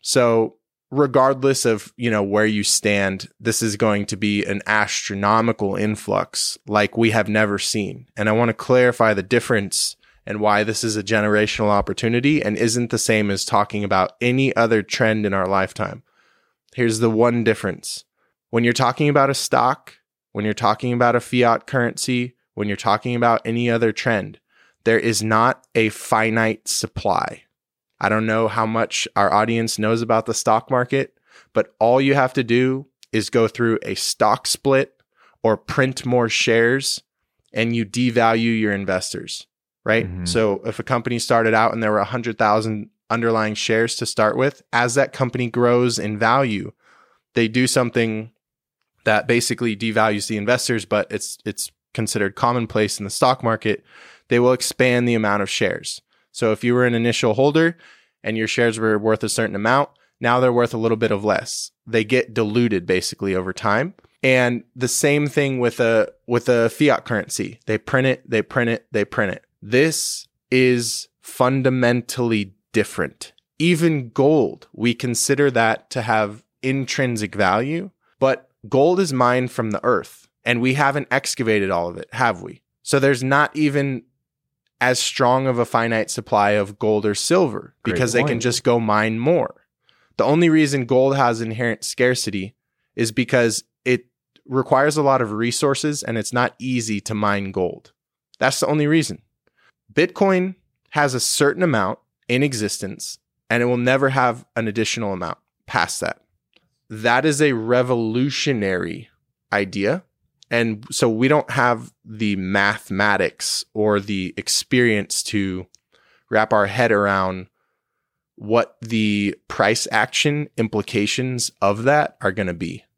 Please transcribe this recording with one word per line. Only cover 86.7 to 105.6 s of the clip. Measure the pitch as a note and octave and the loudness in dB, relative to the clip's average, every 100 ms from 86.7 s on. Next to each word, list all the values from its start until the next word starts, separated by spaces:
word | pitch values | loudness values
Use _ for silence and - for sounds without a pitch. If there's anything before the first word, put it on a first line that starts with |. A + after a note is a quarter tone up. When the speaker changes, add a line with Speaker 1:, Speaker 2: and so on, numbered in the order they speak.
| G2+ | -2
Speaker 1:
gold | G#2+ G#2 | 0 2
or | G#2 G2+ | 0 -2
silver | - F3+ D#3+ G#2 G#2+ _ | 0 2 2 -2 -14 _
Speaker 2:
Great | A2+ | -4
Speaker 1:
because | - A#2+ | -2 0
they | A#2+ | 2
can | C#3+ | 0
Speaker 2:
point. | A#2+ | 0
Speaker 1:
just | A#2+ - | -2 0
go | - A#2+ | 2 2
mine | A2 G#2+ A2 A2 | 2 2 0 -2
more. | B2+ E3+ A#2+ - _ _ _ _ _ - | 0 0 -2 -8 _ _ _ _ _ -2
The | |
only | A#2+ D#3 E3+ | 2 4 4
reason | D#3 D3 C#3 A#2+ | 4 2 0 2
gold | B2+ C3+ C#3 | 2 4 2
has | B2 A2+ | 2 0
inherent | A2+ A2 A#2+ A2 | -4 -4 -4 -4
scarcity | - - B2 B2+ - G2 F#2+ _ _ _ _ - | -8 0 0 2 -4 -6 -8 _ _ _ _ -4
is | A2+ | -2
because | G#2+ A#2+ C3 A#2 G#2+ _ _ B2+ | -2 0 2 2 -2 _ _ -2
it | B2 _ _ _ _ - | -2 _ _ _ _ -4
requires | C3 B2+ C3 D3 D3+ | -4 2 4 4 2
a | |
lot | C#3 C3 | 2 2
of | A2+ | 0
resources | G#2 A#2 - C#3+ C#3 D3+ D3 | -2 -4 0 0 0 -4 -4
and | - A2+ | -4 -4
it's | G#2 | -2
not | A#2+ B2+ _ | -2 -2 _
easy | B2+ B2 A2 G#2 | -6 -4 -2 -6
to | - G#2+ | -4 -2
mine | G#2 G2+ G2 | 0 -2 -4
gold. | F#2+ F2+ - _ _ _ _ _ _ | -4 -4 -6 _ _ _ _ _ _
That's | C3 - | -2 0
the | E3 | 0
only | D3+ D3 | 0 2
reason. | D#3+ D3 F2 _ _ _ _ _ _ _ | 2 0 -8 _ _ _ _ _ _ _
Bitcoin | - F3+ - G3 F#3 F#3 F#3 _ _ _ | 0 0 2 2 2 0 -8 _ _ _
has | D3+ D3 B2+ | 0 2 0
a | |
certain | - - C#3+ - | -2 2 2 2
amount | F3 A#2+ F#2+ - _ _ - | 0 2 0 -4 _ _ -4
in | B2 | 0
existence | D3 B2 G#2 - F#2+ G#2 - - _ _ _ | 0 -2 -4 -4 -10 -10 -14 -16 _ _ _
and | A#2+ | 0
it | A#2+ | 0
will | B2 | 0
never | B2 C3+ C#3 | 2 2 2
have | C3+ B2 A#2+ - - | 2 0 -2 -8 -6
an | A2+ | -4
additional | G#2+ A2 - G#2 | -2 -2 -4 -4
amount | F#2+ E2+ - _ _ | -6 -8 -10 _ _